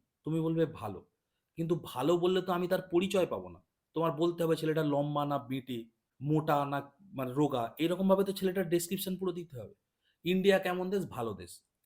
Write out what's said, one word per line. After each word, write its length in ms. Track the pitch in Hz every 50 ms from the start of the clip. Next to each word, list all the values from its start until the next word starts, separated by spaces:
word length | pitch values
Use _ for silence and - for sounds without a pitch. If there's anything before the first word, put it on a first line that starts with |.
| _ _ _ _ -
তুমি 160 | 147 160 165
বলবে, 260 | 160 160 165 165 165
"ভালো।" 400 | - - - 120 104 95 85 - _ _ _ _ _ _ _ _ _ -
কিন্তু 240 | - 165 160 175 160 -
ভালো 340 | - - 127 131 156 175
বললে 240 | 175 170 180 185 185
তো 100 | 180 185
আমি 160 | 180 175 180
তার 140 | 175 185 185
পরিচয় 440 | 185 - 170 175 196 190 208 190 170
পাবো 240 | 147 123 98 90 90
না। 140 | 87 85 _ _ _ _ _ _ -
তোমার 180 | 156 165 165
বলতে 320 | 147 147 175 170 170 170 170
হবে 120 | 165 160
ছেলেটা 280 | 156 - 160 156 160 156
লম্বা 420 | 147 143 143 143 147 147 147 147
না 120 | 143 143
বেঁটে, 460 | 135 123 117 131 135 123 - 123 117 113 - _ _ _ _ _ -
মোটা 440 | 127 147 156 156 151 156 147 143 143
না 260 | 139 143 143 139 - _ _
মানে 340 | - - - 131 131 123 123
রোগা, 420 | 143 151 139 135 123 117 117 -
এরকমভাবে 460 | - 156 170 180 175 190 190 190 190 196
তো 80 | 196
ছেলেটার 380 | 190 190 190 190 180 196 180 160
ডেসক্রিপশন 480 | 175 170 170 - 196 190 - 185 185
পুরো 140 | 175 190 185
দিতে 280 | 170 175 170 - 135 120
হবে। 140 | 104 98 - _ _ _ _ _ _ _ _ _ -
ইন্ডিয়া 360 | 165 185 190 185 196 190 190
কেমন 300 | 190 180 180 180 180 185
দেশ? 160 | 202 196 170 -
ভালো 240 | - 127 117 113 104
দেশ। 280 | 95 90 - - - _ _ _ _ _